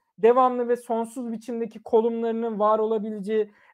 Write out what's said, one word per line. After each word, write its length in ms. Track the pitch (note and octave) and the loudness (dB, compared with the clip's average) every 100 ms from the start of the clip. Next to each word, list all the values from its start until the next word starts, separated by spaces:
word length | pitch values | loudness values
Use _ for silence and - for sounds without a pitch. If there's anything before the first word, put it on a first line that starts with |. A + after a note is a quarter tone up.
| _ - | _ 2
devamlı 500 | A3 B3 B3+ B3 A#3+ | 4 6 4 2 -2
ve 80 | A#3+ | -2
sonsuz 560 | - A3+ A3+ C4 A#3+ | -2 -4 -4 -8 -10
biçimdeki 500 | A3+ - A#3 A3+ A3 | -10 -8 -8 -8 -10
kolumlarının 760 | - A3+ A#3 A3+ A#3 A3+ A#3 G#3 | 0 2 2 -2 -4 -2 -4 0
var 200 | G#3+ A3 | 2 2
olabileceği, 720 | A3 A3 A3 G#3+ G3 A3 G#3 _ _ | 0 -2 -4 -8 -4 -2 -4 _ _